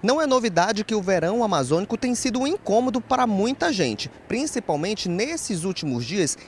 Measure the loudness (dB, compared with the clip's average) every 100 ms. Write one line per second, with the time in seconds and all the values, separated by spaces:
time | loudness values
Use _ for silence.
0 | 4 4 4 4 2 2 2 0 -2 -2
1 | 0 2 2 0 2 2 2 0 0 -4
2 | -2 0 0 0 0 -2 2 2 2 -2
3 | 0 0 2 2 0 0 -2 0 0 -2
4 | -8 -12 -6 -4 -2 -4 -2 -2 -2 -4
5 | -4 -2 -2 -4 -4 -4 -4 -4 -4 -4
6 | -4 -2 -2 -2